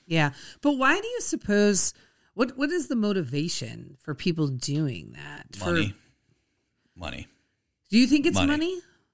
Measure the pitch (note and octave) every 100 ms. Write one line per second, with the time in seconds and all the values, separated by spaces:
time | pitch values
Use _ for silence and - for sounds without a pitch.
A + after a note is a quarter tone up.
0 | - E3 D3 - - - C#4+ C4+ C4 F4+
1 | A4+ B4 - - - G#3 G#3 G3 - -
2 | _ _ _ F#3+ B3 B3+ D4 F4 C4 A#3+
3 | G#3 F#3+ C#3 C#3+ E3 - A2+ A2+ C3 -
4 | - C#3 F#3 D#3+ D3 B2+ - C#3+ D3+ F#2
5 | A1 B1 D2 - - - F2+ E3+ G2+ -
6 | _ _ _ _ _ _ _ _ _ -
7 | D#2 B1 - _ _ _ _ _ _ A3
8 | B3+ D4 D4+ G3 C#4 D4+ E4+ F#4 - _
9 | _